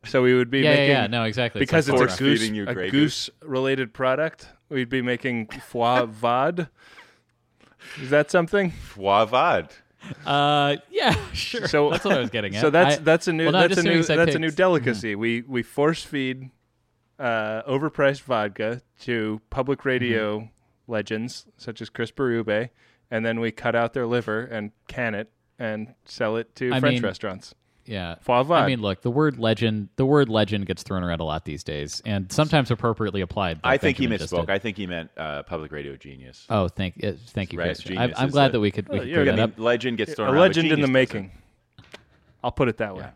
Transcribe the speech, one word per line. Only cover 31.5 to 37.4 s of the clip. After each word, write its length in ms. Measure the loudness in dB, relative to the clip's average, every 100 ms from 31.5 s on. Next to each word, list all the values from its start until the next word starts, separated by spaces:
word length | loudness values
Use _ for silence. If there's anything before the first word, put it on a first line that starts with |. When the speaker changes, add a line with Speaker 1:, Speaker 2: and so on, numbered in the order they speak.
| -10
Speaker 2:
days, 400 | -8 -8 -8 -10 -4
and 260 | -4 -2
sometimes 380 | 0 2 2 2
appropriately 520 | 0 -2 -2 -2 -2
applied, 380 | -4 -2 -2 -2
Speaker 3:
I 60 | 0
Speaker 2:
like 100 | 2
Speaker 3:
think 160 | 2 0
he 60 | -2
Speaker 2:
Benjamin 140 | -2
just 120 | -2
Speaker 3:
misspoke. 80 | -4
Speaker 2:
did. 80 | 0
Speaker 3:
I 80 | -2
think 180 | -2 -8
he 80 | -8
meant, 240 | -8 -10 -10
uh, 240 | -8 -8
public 300 | -8 -10 -8
radio 240 | -10 -12 -14
genius. 500 | -18 -20 -20 -20 -2
Speaker 2:
Oh, 160 | 0 0
thank, 360 | -2 -6 -4
uh, 100 | -8 -8 -8
thank 220 | -6